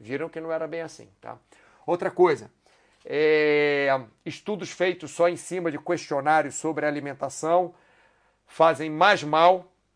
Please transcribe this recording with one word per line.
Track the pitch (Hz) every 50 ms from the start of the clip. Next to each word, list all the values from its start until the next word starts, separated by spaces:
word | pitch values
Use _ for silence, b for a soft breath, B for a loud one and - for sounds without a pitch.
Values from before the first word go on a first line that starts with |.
viram | - 107 127 139 156
que | 165 - 165
não | 160 165
era | 160 160 160
bem | 151 151 165
assim, | 165 151 - - - 104 _ _
tá? | - 117 117 120 _ b b b b b b b b
Outra | - 170 175 - -
coisa, | - - 180 180 147 - 107 104 _ _ b b b b b b b b b
é, | - 135 143 156 156 156 151 151 151 147 147 147 147 143 143 139 139 135 135 123 107 _ _ _
estudos | 165 143 - - - 214 180 170 151 -
feitos | - 175 185 180 175 - 139
só | - - 170 175
em | 175
cima | - - - 175 185 175 165
de | 143 143
questionários | - - 175 156 - - 151 139 135 151 156 156 147 135 120
sobre | - - 156 160 160 147
alimentação | 151 147 147 135 143 139 135 - 135 - - - 156 170 180 185 170 175 b b b b b b b b b b b b b b
fazem | _ - - 160 165 160 120 156 160
mais | 151 156 180 202 202 180 147
mal | 151 151 156 165 175 185 185 180 - _ _ _ _ _